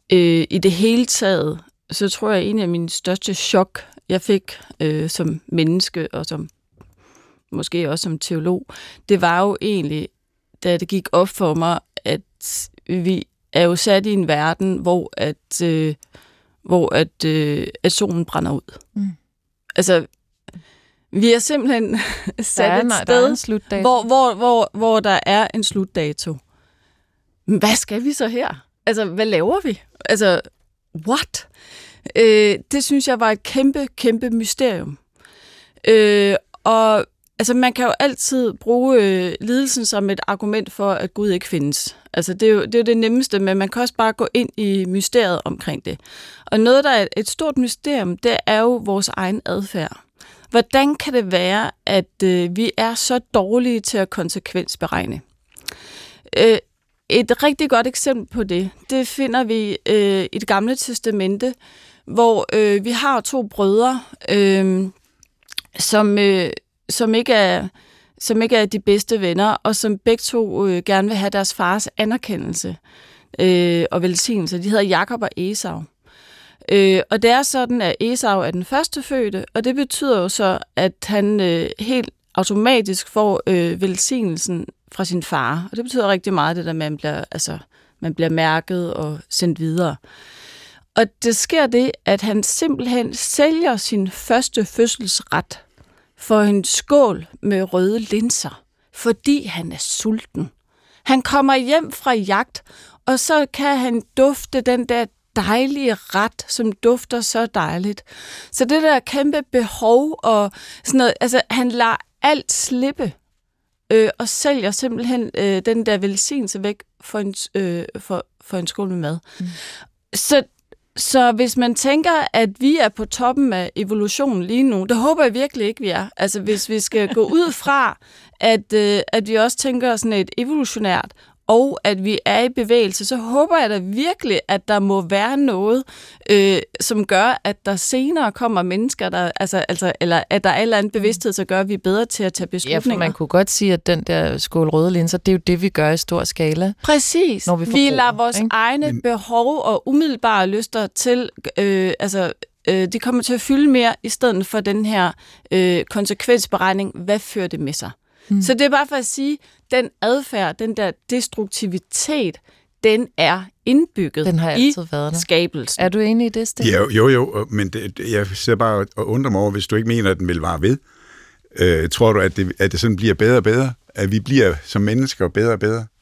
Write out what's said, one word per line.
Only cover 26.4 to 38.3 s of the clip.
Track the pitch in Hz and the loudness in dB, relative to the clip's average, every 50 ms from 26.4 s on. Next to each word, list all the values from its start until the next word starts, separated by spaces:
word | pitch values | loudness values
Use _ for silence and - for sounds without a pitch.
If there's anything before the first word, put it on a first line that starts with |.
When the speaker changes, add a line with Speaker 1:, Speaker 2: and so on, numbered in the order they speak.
| - _ _ _ _ _ _ _ _ _ _ _ _ _ _ _ _ _ _ _ _ | -12 _ _ _ _ _ _ _ _ _ _ _ _ _ _ _ _ _ _ _ _
Speaker 1:
Men | - 214 185 | 0 0 2
hvad | 202 208 220 | 2 2 0
skal | - - - 208 220 240 | 0 -2 -4 -6 -4 -4
vi | 285 294 | -4 -2
så | - 269 220 | -2 -4 -2
her? | 226 247 - - - 135 - _ _ _ _ | -2 -4 -4 -4 -6 -10 -14 _ _ _ _
Altså, | 233 226 214 214 | -2 0 0 -2
hvad | 190 165 190 214 | -4 -2 -2 -2
laver | 220 202 165 165 208 302 403 381 | 0 0 0 2 2 0 0 -2
vi? | 294 202 - - _ _ _ - - | -4 -6 -6 -10 _ _ _ -2 0
Altså, | 220 196 214 220 208 - - - _ _ _ _ _ _ _ _ _ 165 156 202 | 0 2 4 2 2 2 -2 -6 _ _ _ _ _ _ _ _ _ -10 -4 -2
what? | 254 302 - - - - - - _ _ - - - - - - - _ _ - - | -2 -2 -2 -6 -10 -14 -14 -14 _ _ -20 -20 -20 -20 -20 -20 -20 _ _ -4 2
Øh, | - 226 220 214 214 214 208 202 - - - | 4 6 6 8 6 6 4 2 0 -2 -4
det | - 285 262 | -4 -2 0
synes | - 285 277 262 277 | 2 0 0 2 0
jeg | 254 220 | 0 2
var | 233 220 | 2 0
et | 214 208 - | 0 0 -4
kæmpe, | - - 269 269 277 277 294 277 254 - - | -4 -2 2 2 2 2 0 -4 -6 -6 -2
kæmpe | - 247 226 226 247 247 | 0 0 0 0 -2 -2
mysterium. | 226 226 226 202 - - 269 247 202 170 - - 143 - _ _ _ _ _ - _ _ - - - - - _ _ _ - - | -2 -2 -2 -4 -2 0 0 0 0 -2 -6 -10 -12 -16 _ _ _ _ _ -20 _ _ -20 -20 -20 -20 -20 _ _ _ 4 6
Øh, | 220 220 214 208 208 208 202 202 196 - - _ - - _ | 6 8 8 6 6 4 4 4 2 0 -2 _ -18 -4 _
og | 220 226 226 220 220 220 208 - - _ _ _ _ _ - | 2 4 4 4 4 4 2 0 -2 _ _ _ _ _ -4
altså, | 226 233 247 | -2 0 2
man | 247 254 254 247 | 2 2 2 0
kan | - 247 | 0 0
jo | 240 - - | 0 0 2
altid | 269 285 254 - - - | 0 0 0 -2 -4 -2